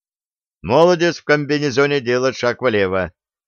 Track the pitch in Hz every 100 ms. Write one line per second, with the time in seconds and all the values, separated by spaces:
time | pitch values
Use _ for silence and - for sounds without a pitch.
0 | _ _ _ _ _ _ 76 139 175 175
1 | 170 - - 151 139 147 147 120 143 143
2 | 120 123 131 - 120 117 127 104 95 95
3 | 87 - _ _